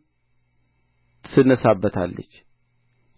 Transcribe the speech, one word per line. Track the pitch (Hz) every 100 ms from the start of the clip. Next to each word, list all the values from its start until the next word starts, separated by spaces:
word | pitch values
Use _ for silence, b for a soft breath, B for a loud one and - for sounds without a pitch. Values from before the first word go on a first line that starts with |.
| _ _ _ _ _ _ _ _ _ _ _ _ -
ትነሣበታለች። | 143 131 127 117 98 101 98 90 - - - _ _ _ _ _ _ _